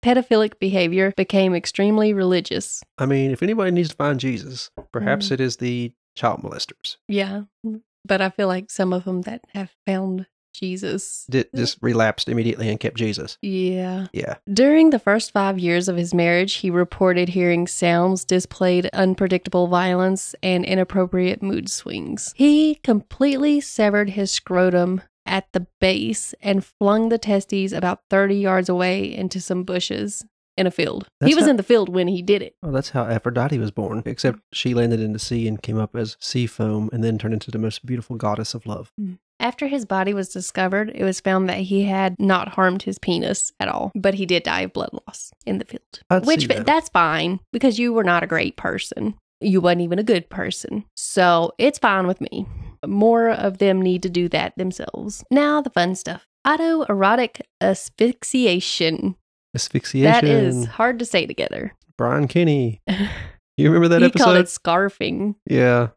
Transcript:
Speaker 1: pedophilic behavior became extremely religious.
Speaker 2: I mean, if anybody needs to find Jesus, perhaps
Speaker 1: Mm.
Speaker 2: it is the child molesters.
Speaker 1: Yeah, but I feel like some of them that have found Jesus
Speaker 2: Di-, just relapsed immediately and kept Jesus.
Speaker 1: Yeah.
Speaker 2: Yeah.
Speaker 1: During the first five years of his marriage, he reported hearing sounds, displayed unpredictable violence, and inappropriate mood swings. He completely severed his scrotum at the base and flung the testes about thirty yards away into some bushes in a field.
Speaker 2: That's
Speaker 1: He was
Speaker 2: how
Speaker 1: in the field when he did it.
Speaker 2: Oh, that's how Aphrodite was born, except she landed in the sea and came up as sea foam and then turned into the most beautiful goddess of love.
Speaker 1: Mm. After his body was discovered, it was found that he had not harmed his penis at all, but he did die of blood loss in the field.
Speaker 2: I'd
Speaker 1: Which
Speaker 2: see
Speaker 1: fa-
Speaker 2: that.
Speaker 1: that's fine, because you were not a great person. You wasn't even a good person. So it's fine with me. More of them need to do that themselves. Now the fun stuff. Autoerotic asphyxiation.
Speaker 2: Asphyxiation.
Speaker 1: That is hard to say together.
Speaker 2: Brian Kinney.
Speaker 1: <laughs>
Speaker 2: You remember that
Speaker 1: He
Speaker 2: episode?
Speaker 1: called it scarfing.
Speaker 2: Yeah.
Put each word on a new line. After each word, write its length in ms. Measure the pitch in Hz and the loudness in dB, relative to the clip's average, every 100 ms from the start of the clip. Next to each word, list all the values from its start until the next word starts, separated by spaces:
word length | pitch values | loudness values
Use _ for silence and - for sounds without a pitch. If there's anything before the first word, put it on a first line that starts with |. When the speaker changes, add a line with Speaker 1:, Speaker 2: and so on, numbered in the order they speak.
Speaker 1:
pedophilic 540 | 240 247 247 220 214 - | 4 2 4 2 2 0
behavior 560 | 190 190 175 180 190 196 | -2 0 2 2 0 0
became 380 | 190 196 190 | 0 2 2
extremely 580 | 175 - - 202 214 214 | 0 -4 -2 2 4 2
religious. 720 | 202 185 180 - - - - - - | 2 2 0 0 -6 -6 -12 -14 -4
Speaker 2:
I 80 | 135 | 0
mean, 240 | 139 135 | 2 0
if 140 | 127 | 0
anybody 260 | 180 226 190 | -2 0 0
needs 200 | 180 165 | 2 0
to 60 | - | -2
find 240 | 147 135 | -2 -2
Jesus, 520 | 131 117 92 127 - - - | -2 -6 -8 -14 -14 -16 -10
perhaps 360 | 123 110 139 - | -6 -2 -2 -2
Speaker 1:
Mm. 40 | |
Speaker 2:
it 60 | 135 | -2
is 160 | 131 - | -2 -2
the 340 | 123 123 120 _ _ - | -4 -4 -6 _ _ -4
child 260 | 117 101 | -2 -2
molesters. 560 | - 73 - - - - _ | -8 -10 -12 -12 -16 -16 _
Speaker 1:
Yeah, 360 | 202 196 196 202 _ 226 220 _ _ | -4 -4 -8 -12 _ -12 -12 _ _
but 160 | - 190 | -4 0
I 120 | 190 | 0
feel 160 | 185 196 | -2 -2
like 240 | 185 202 | -2 -6
some 220 | - 185 | -4 -2
of 100 | 180 | 0
them 180 | 185 185 | -2 -6
that 180 | 180 233 _ | -6 -12 _
have 160 | 202 190 _ - | -12 -12 _ -6
found 400 | 190 190 185 185 _ _ - | -4 -4 -6 -8 _ _ -10
Jesus 720 | 190 185 190 175 - - - | -8 -6 -6 -6 -8 -12 -4
Speaker 2:
Di-, 160 | 131 120 131 | -2 -2 -2
just 220 | 117 - | -4 -2
relapsed 440 | 120 113 110 - - | -2 2 2 0 -4
immediately 380 | 117 113 - 110 | -2 -2 -2 -4
and 120 | 110 | -2
kept 180 | 117 117 | -4 -4
Jesus. 400 | 110 104 - - | -4 -4 -10 -10
Speaker 1:
Yeah. 640 | 202 190 185 185 185 185 190 | -6 -2 -2 -2 -4 -6 -8
Speaker 2:
Yeah. 260 | - - - - | -8 -8 -10 -6
Speaker 1:
During 380 | 202 269 311 320 | 4 6 8 6
the 80 | 269 | 4
first 340 | - 208 - | 2 0 0
five 280 | 214 196 190 | -2 0 0
years 280 | 175 175 185 | 0 0 0
of 100 | 175 | -2
his 180 | 170 175 | 0 2
marriage, 380 | 170 175 190 - | 4 2 0 -2
he 160 | 196 | 0
reported 580 | 175 175 - 185 180 180 | 0 0 2 2 4 2
hearing 380 | 180 175 175 175 | 2 2 2 0
sounds, 580 | - 175 170 180 190 - | 0 2 2 2 0 0
displayed 640 | 185 180 - 185 180 180 | 0 0 -2 2 2 0
unpredictable 720 | - 190 185 190 185 - 180 180 | 0 0 2 0 0 0 0 2
violence, 680 | 175 185 180 185 190 - - | 2 2 2 2 0 -4 -6
and 240 | 185 180 180 | -2 0 0
inappropriate 800 | 190 185 196 180 185 180 - | 0 0 0 0 2 0 0
mood 260 | 196 - - | -2 -4 -4
swings. 640 | - - - 80 208 - - | -8 -8 -10 -8 -8 -10 2
He 380 | 285 294 311 294 | 6 6 4 0
completely 800 | - 214 - - 277 269 294 294 | 0 0 0 0 0 2 2 2
severed 480 | 277 - 208 202 208 | -2 0 2 2 0
his 220 | 196 196 | -2 -4
scrotum 720 | - - 180 185 180 175 185 - _ | -4 -2 2 4 4 2 -2 -6 _
at 220 | - 190 - | -4 -4 -2
the 140 | 185 180 _ | -6 -6 _
base 540 | 185 190 214 220 - - | 0 2 -2 -4 -8 -8
and 240 | 202 196 - | 0 0 0
flung 440 | _ 202 214 226 | _ 2 2 2
the 80 | 226 | 0
testes 520 | 214 202 202 202 190 | 0 -2 0 -2 -2
about 300 | 180 180 185 _ | -2 -2 -4 _
thirty 260 | 196 196 202 | 2 4 2
yards 320 | 196 185 180 | 2 2 2
away 360 | 180 180 190 196 - | 0 0 0 -4 -6
into 240 | 190 185 | -6 -6
some 240 | - 180 | -4 -4
bushes 640 | 185 180 - 101 208 - - _ _ - | -2 -4 -4 -6 -6 -8 -14 _ _ -2
in 80 | 185 | -2
a 60 | |
field. 360 | 175 170 - 196 _ | 0 -2 -4 -10 _
Speaker 2:
That's 100 | 254 | 2
Speaker 1:
He 60 | 311 | 4
was 80 | 302 | 4
Speaker 2:
how 60 | |
Speaker 1:
in 60 | 247 | 2
the 60 | |
field 260 | 196 233 180 | 4 2 2
when 180 | 180 175 | 0 0
he 160 | 185 | -2
did 180 | 180 202 | 0 0
it. 140 | 190 _ | 0 _
Speaker 2:
Oh, 80 | 165 | -4
that's 180 | 135 139 | -4 -2
how 140 | 131 113 | -4 -2
Aphrodite 540 | 113 - 123 131 143 | -2 -2 -2 -2 -2
was 100 | 110 | -4
born, 320 | - 101 107 - | -4 -6 -6 -8
except 320 | 120 135 110 _ | -2 -2 -2 _
she 220 | - 127 | -6 -2
landed 260 | 120 117 113 | 0 2 0
in 140 | 110 | -2
the 60 | 107 | -4
sea 280 | - 120 113 | -4 -2 -2
and 140 | 107 | -4
came 160 | - 110 | -4 -4
up 180 | 107 120 | -4 -4
as 220 | 110 - | -8 -8
sea 280 | - 131 120 | -6 -4 -4
foam 420 | - 110 107 107 | -2 -2 -2 -2
and 120 | 117 | -2
then 160 | 113 110 | -2 -2
turned 160 | 110 110 | -2 -4
into 160 | - | -6
the 80 | 113 | -6
most 260 | 110 - 120 | -4 -6 -8
beautiful 300 | 123 110 117 | -8 -6 -6
goddess 400 | 107 104 110 120 | -4 -4 -6 -8
of 100 | 113 | -10
love. 260 | 101 90 - | -12 -12 -10
Speaker 1:
Mm. 200 | 202 180 _ _ | -10 -10 _ _
After 280 | 233 262 285 | -6 -4 -4
his 180 | 277 214 | -4 -2
body 280 | 190 190 | -2 -2
was 160 | 202 190 | -2 -6
discovered, 600 | - 185 - 185 196 214 - | -8 -10 -2 -2 0 -4 -4
it 80 | |
was 160 | 190 185 | -4 -2
found 260 | - 190 190 | 0 0 0
that 100 | 190 | -2
he 240 | 185 196 | -2 0
had 320 | 202 190 190 180 | 0 0 0 0
not 300 | 196 185 185 | 2 2 0
harmed 320 | - 185 185 | 0 0 0
his 140 | - 190 | -4 -6
penis 560 | - 170 - - - _ | -2 -2 0 -2 -4 _
at 80 | - | -6
all, 220 | - 196 202 | -4 -6 -2
but 200 | 190 196 | -2 0
he 100 | 185 | 0
did 160 | 175 | 0
die 180 | 175 - | 0 -4
of 120 | 185 | -4
blood 160 | - - - - | -6 -8 -10 -16
loss 240 | - - _ - | -18 -18 _ -6
in 140 | 190 | -6
the 60 | - | -6
field. 180 | - _ - _ | -14 _ -20 _
Speaker 2:
I'd 160 | 185 233 | 0 4
Speaker 1:
Which 160 | 320 | 2
Speaker 2:
see 60 | 131 | 2
Speaker 1:
fa- 60 | 226 | 0
Speaker 2:
that. 100 | 220 | 2
Speaker 1:
that's 240 | 311 320 | 2 2
fine, 500 | - 165 156 160 185 _ | 2 2 2 -2 -4 _
because 240 | 233 269 214 | 2 2 2
you 140 | 240 | 0
were 100 | 226 | 2
not 200 | 190 175 | 2 2
a 40 | 165 | 2
great 300 | 160 87 - | -2 -2 -4
person. 560 | - - - - - 208 _ _ | -6 -4 -6 -6 -6 -6 _ _
You 220 | 208 185 | 2 4
wasn't 200 | 175 175 | 4 2
even 180 | 175 175 | 0 -2
a 40 | |
good 260 | 214 196 170 | 2 0 0
person. 560 | 190 - 180 - 214 208 - | -8 -6 -6 -8 -10 -10 -12
So 580 | - - 180 170 170 - | -6 2 4 4 2 2
it's 200 | 277 285 | 0 2
fine 260 | 240 190 185 | 0 2 0
with 140 | 190 | -2
me. 260 | - - 202 - - - - | -6 -8 -10 -12 -14 -12 -4
More 440 | 196 220 233 226 | 2 4 4 2
of 300 | 226 202 190 | 0 -2 2
them 200 | 202 185 | 2 4
need 200 | 185 180 | 2 0
to 60 | 185 | -2
do 180 | 175 175 | -2 0
that 260 | - - - | 0 -4 -4
themselves. 640 | 185 180 - - 208 - - | -6 -6 -12 -10 -12 -14 0
Now 300 | 262 294 302 | 2 2 0
the 80 | 285 | 0
fun 240 | - 175 185 | 0 0 -2
stuff. 320 | - 170 _ _ 262 | -8 -12 _ _ -2
Autoerotic 960 | 311 330 330 294 202 196 240 240 - - _ | 0 0 0 0 2 2 2 0 -6 -18 _
asphyxiation. 1500 | 196 190 - - 233 254 - 262 240 180 - - 160 160 190 185 _ _ _ 123 | 0 0 -4 0 0 0 -4 2 2 2 -2 0 0 0 -4 -6 _ _ _ -8
Speaker 2:
Asphyxiation. 560 | - 135 - 135 139 | -2 -4 -2 0 4
Speaker 1:
That 120 | 233 | 4
is 420 | 151 143 131 127 120 | 4 4 2 0 -4
hard 340 | - 226 240 | 0 0 0
to 60 | 233 | -2
say 200 | 190 156 | -2 -2
together. 480 | - - - - - _ - | -4 -6 -6 -10 -12 _ -4
Speaker 2:
Brian 300 | 120 135 143 | -2 0 0
Kinney. 540 | 170 170 147 123 107 - | 2 2 2 0 -4 -4
Speaker 1:
<laughs> 40 | 190 202 - - - _ - | -2 -2 -4 -14 -18 _ 2
Speaker 2:
You 100 | 147 | 4
remember 200 | 165 170 | 6 6
that 120 | 170 | 6
Speaker 1:
He 40 | - | 6
Speaker 2:
episode? 160 | - | 6
Speaker 1:
called 140 | 254 180 | 6 6
it 80 | 180 | 4
scarfing. 880 | - - 170 196 - - 165 202 202 - | -2 0 0 0 -2 -6 -4 -4 -6 -2
Speaker 2:
Yeah. 420 | 131 123 120 117 | 2 4 4 0